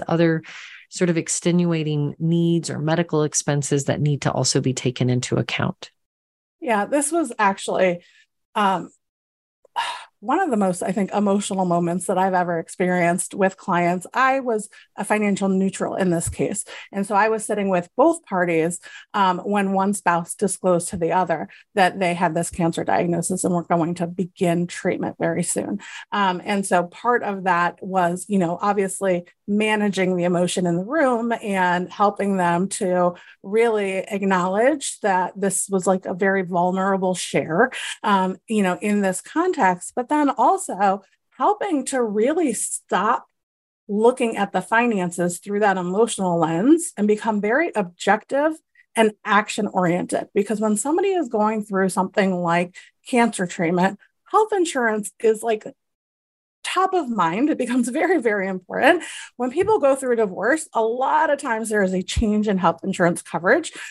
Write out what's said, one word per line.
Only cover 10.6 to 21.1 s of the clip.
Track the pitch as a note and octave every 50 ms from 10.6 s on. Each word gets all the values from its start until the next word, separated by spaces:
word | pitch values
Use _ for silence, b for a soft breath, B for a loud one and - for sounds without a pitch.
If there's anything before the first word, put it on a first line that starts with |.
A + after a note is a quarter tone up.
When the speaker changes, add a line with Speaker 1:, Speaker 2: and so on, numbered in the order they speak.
| G3 F#3 F3 -
Speaker 2:
I | - G3 F3+
think, | G#3+ G3 F#3
emotional | - G#3 G#3 G3 G3 G3+ G3 - G3 F#3+ F#3+
moments | F3 F3 F3 F3 E3+ E3+ F#3 -
that | - G3
I've | F3+ F#3+ G3 F#3
ever | F3+ F3+ F3 F3
experienced | E3 E3+ - - - F#3 F3+ F3+ F3+ E3+ E3+ F3 F#3 - - -
with | - G3 F#3+ -
clients. | - - - F3+ F3 F3 F3 F3+ F#3 - - -
I | A#3 C4 C4 C4 C4+
was | B3 B3 A3+ G#3+ G3+ - B B B B _
a | - G3+
financial | - G#3+ G#3+ G#3 G3+ G3 E3+ G3 G3
neutral | F#3+ F#3 F#3+ G3 F#3+ - F#3+ - -
in | - F#3+ F3+
this | E3+ E3 E3 -
case. | - - C#3+ - G3+ - B B B B B B -
And | G3 G3
so | - G#3+
I | G3 G#3+
was | A3 A3 G#3+ G#3+
sitting | - A3 G#3 G3
with | G3 F#3+ F3 F3 - _
both | - C#4 E4 E4 - -
parties, | - G#3 F3+ E3+ F3 E3+ D#3+ D#3 F3 F3 - B B B B B B -
um, | G#3 G3 F#3 F#3 F3+
when | - G#3 G#3 G#3 G3 F#3+ G3
one | F#3+ F#3+ G3+ G3+
spouse | - - F3+ E3+ E3+ E3+ - -
disclosed | - G#3+ F#3+ - - - F#3 F3+ E3+ E3+ -
to | -
the | F3 E3+ E3